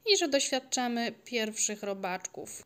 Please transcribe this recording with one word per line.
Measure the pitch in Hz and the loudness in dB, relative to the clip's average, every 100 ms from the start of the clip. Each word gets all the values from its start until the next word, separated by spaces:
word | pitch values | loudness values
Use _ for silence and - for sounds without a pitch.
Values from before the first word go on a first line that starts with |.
| 453 | 4
i | 392 | 4
że | 339 | 6
doświadczamy | 277 269 262 262 - 247 233 233 233 | 2 2 -2 0 -2 0 0 -2 -4
pierwszych | - 240 214 214 - 208 | -4 -2 -2 0 -2 -2
robaczków. | 202 196 190 185 - - - - | -4 -4 -2 -4 -6 -12 -12 -14